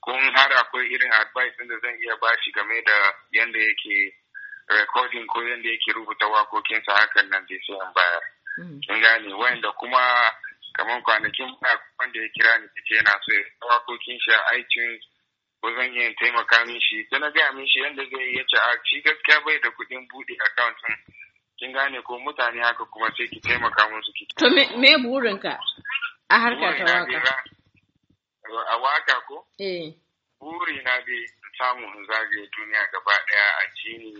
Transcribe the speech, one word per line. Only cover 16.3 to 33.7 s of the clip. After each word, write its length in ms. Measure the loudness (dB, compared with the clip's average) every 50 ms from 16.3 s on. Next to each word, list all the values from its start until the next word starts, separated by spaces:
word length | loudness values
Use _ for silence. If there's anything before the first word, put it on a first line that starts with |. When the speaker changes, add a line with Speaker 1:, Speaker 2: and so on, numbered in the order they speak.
| 0 0 0 4 4 4 4
Speaker 1:
mishi. 420 | 2 -4 -2 -2 -2 -2 -2 -8 _
Sai 100 | -4 -2
na 100 | -2 0
gaya 200 | 0 2 2 2 0
mishi 260 | -4 -2 0 0 0
yanda 240 | 0 -4 -4 -6 -10
zai 200 | -8 -8 -8 -6 -4
yi, 100 | -4 -6
ya 60 | -2
ce, 140 | 0 2 2
"A, 160 | 4 4 2 0 0
shi 180 | -2 -4 0
gaskiya 380 | 2 0 0 2 4 4 4 4 4
bai 140 | 0 -2 0
da 100 | -2 -4
kuɗin 320 | -6 -6 -14 -12 -12 -14 -14 _
buɗe 240 | -18 -16 -14 -14 -8 -4 -4
account 320 | -2 0 0 0 0 -2 -4 -8
ɗin." 140 | -8 -10 -10 _ -20 -20 -20 -20 _ _ _ _ _ _ -14
Kin 120 | -14 -8
gane 300 | -2 -2 -2 -2 -2 -8 -10
ko? 160 | -10 -12 -10
Mutane 400 | -8 -10 -4 -2 -2 -2 -2 0
haka 220 | 0 0 0 0 -6
kuma 220 | -12 -6 -4 -4 -4 -2
sai 120 | -4 -8 -8
ki 120 | -8 -10
taimaka 480 | -2 -2 -2 0 0 0 4 4 2 2
musu 240 | 2 -6 -8 -10 -12
ki 140 | -12 -14 _ -4
Speaker 2:
To 140 | 2 4 6
me, 180 | 6 6 4 2 0
me 220 | 4 6 6 6 6
burinka 580 | 4 0 -2 0 0 0 -2 -2 -4 -6 -6 -4 -6 -8 -8 -8 -12 -8 -8 -6 -6 -8 -10 _ _ _
a 60 | 6 6
harka 360 | 6 4 0 2 0 0 0
ta 80 | 2 2
Speaker 1:
Burina 220 | 2 2 2 2 0
dai 80 | -2
Speaker 2:
waƙa? 80 | 0 0
Speaker 1:
ra-, 200 | 0 0 0 -6 -12 _ _ _ _ _ _ _ _ _ _ _ _ _ _ _ _ _ _ _ -8 -6 -6
A 140 | -2 -2 -2 0
waka 380 | 2 2 0 2 2 2 0 0
ko? 260 | 0 -8 -16 -16 -18 _ _
Speaker 2:
Eh. 380 | _ -8 -6 -6 -6 -8 -12 -14 _ _ _ _ _ _ _ _ _
Speaker 1:
Buri 340 | -16 -14 -8 -6 -6 -6 -6 -4
na 180 | -2 -2 -2 -2
dai 240 | -2 -6 -8 -8 -8
in 280 | -12 _ _ -20 -20 -8
samu 320 | -4 -2 -2 -2 -2 -6
in 200 | -16 -16 -18 -10
zagaye 420 | -4 -4 -4 -2 -2 -6 -6 -6 -10
duniya 340 | -14 -16 -12 -4 -2 0 0 0
gaba 240 | -4 -4 0 2 2
ɗaya 320 | 2 2 2 2 4 4 4
a 140 | 2 0 -2 -4